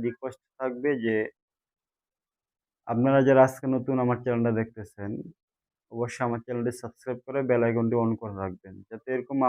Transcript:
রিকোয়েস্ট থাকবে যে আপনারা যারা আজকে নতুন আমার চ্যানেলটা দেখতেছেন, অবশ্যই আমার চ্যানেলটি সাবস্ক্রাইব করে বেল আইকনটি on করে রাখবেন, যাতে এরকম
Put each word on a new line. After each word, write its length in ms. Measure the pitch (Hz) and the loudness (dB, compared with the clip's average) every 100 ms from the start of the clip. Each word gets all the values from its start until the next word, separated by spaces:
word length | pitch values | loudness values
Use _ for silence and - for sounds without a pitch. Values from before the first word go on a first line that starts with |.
| 117 | -6
রিকোয়েস্ট 360 | 117 131 120 _ - | -6 -10 -12 _ -8
থাকবে 300 | 131 123 139 135 | -6 -4 -2 0
যে 120 | 113 110 110 - _ _ _ _ _ _ _ _ _ _ _ _ _ _ - | 0 0 -2 -8 _ _ _ _ _ _ _ _ _ _ _ _ _ _ -6
আপনারা 280 | 117 131 135 135 | 0 4 4 6
যারা 140 | 131 131 | 8 6
আজকে 180 | - 135 131 | 4 -4 -2
নতুন 200 | 131 131 | 0 0
আমার 140 | 123 123 | 0 0
চ্যানেলটা 280 | 127 120 117 110 | -2 0 0 0
দেখতেছেন, 520 | 113 - 101 - 101 107 170 - _ _ _ _ _ | -2 -8 -16 -12 -10 -10 -12 -18 _ _ _ _ _
অবশ্যই 320 | 113 117 - 123 | -6 -6 -2 -4
আমার 140 | 117 117 | -4 -6
চ্যানেলটি 280 | 123 120 120 | -4 -4 -6
সাবস্ক্রাইব 380 | 113 - - 127 - | -10 -12 -10 -10 -6
করে 140 | 135 135 | -2 2
বেল 120 | 120 117 | 4 4
আইকনটি 280 | 117 113 117 | 2 2 2
on 80 | 113 110 | 2 -2
করে 140 | 110 98 | -6 -6
রাখবেন, 300 | 95 92 95 98 98 | -6 -8 -14 -20 -16
যাতে 180 | 110 - 127 | -12 -6 -4
এরকম 220 | 123 139 | -2 0